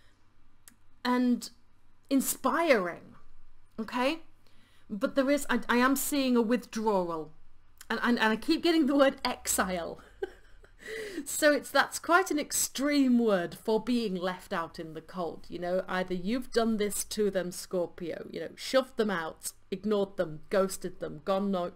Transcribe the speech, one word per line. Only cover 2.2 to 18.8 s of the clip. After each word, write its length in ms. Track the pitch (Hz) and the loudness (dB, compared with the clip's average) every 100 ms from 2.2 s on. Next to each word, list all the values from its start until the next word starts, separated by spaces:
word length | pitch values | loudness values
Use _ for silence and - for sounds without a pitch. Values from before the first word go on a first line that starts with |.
| - - 262 294 339 233 175 160 147 - - - - - - - | 2 -2 0 2 4 4 4 -6 -14 -16 -14 -12 -14 -16 -14 -10
okay? 420 | 220 240 262 320 - - - - - - - | -6 0 0 0 -8 -20 -20 -20 -20 -20 -12
But 260 | 214 254 | -4 0
there 160 | 277 262 | 2 4
is, 160 | 285 - | 2 2
I, 120 | 247 - | 0 2
I 80 | 240 | 4
am 200 | 254 269 | 4 2
seeing 400 | - 294 262 240 | 0 0 4 4
a 60 | |
withdrawal. 920 | 214 247 - 220 220 196 175 160 156 - - - - - - | 4 0 -2 -4 0 2 0 -4 -8 -14 -16 -18 -20 -20 -6
And, 120 | 226 | -2
and, 160 | 233 240 | 2 4
and 140 | 220 | 4
I 40 | 220 | 2
keep 260 | - 320 | 2 2
getting 240 | 339 330 269 | 4 4 4
the 100 | 285 | 6
word 200 | 277 277 | 4 4
exile. 760 | 254 - - - 190 180 165 - - - | -4 -4 -2 0 0 -2 -6 -10 -16 -12
<laughs> 60 | 392 - - - - - - 440 427 349 285 | -12 -12 -20 -20 -20 -18 -12 -10 -8 -8 -6
So 260 | - 302 | 2 4
it's, 180 | 277 - | 4 2
that's 280 | 277 - - | 0 2 -2
quite 320 | - 349 370 | 2 4 4
an 80 | 294 | -2
extreme 800 | 285 - - - 294 294 262 240 | -2 -2 -2 -2 0 4 4 6
word 360 | 226 190 170 | 4 2 0
for 300 | - - 220 | -6 -2 0
being 300 | 214 240 220 | 2 0 0
left 360 | 185 185 180 - | -2 -4 -6 -6
out 280 | 185 160 - | -6 -6 -8
in 160 | 160 | -12
the 80 | 156 | -12
cold. 420 | - 185 165 180 - | -12 -6 -6 -8 -12
You 80 | 175 | -8
know, 260 | 175 185 - | -2 -2 -2
either 280 | 185 185 | -4 -2
you've 360 | 180 180 262 - | -4 -2 -4 -2
done 280 | 233 226 220 | 0 2 2
this 260 | 208 - | 0 -2
to 260 | - 214 208 | -6 -2 0
them, 220 | 190 180 | 0 -4
Scorpio, 760 | - - 185 170 - 165 - - | -8 -6 -4 -4 -6 -10 -8 -10
you 100 | - | -10
know, 80 | 160 - | -12 -10
shoved 400 | - 262 | 0 0